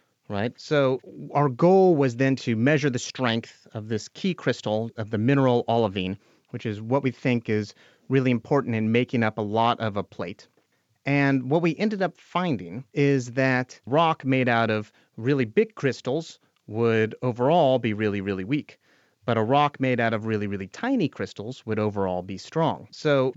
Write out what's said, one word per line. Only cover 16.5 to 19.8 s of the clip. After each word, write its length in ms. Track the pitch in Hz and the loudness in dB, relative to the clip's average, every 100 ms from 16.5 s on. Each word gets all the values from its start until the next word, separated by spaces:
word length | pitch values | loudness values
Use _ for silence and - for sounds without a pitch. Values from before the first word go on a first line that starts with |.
| _ - | _ -10
would 480 | 107 117 113 110 - | 0 2 2 0 -2
overall 560 | 127 113 123 175 143 131 | -6 0 2 4 4 2
be 160 | 117 | 0
really, 280 | 104 107 101 | -2 -2 -2
really 220 | 95 95 | -4 -4
weak. 360 | 95 147 - - _ _ _ _ - | -2 -4 -6 -16 _ _ _ _ -2
But 80 | 113 | 0
a 60 | |
rock 360 | 110 139 147 | 2 2 2
made 200 | - | 0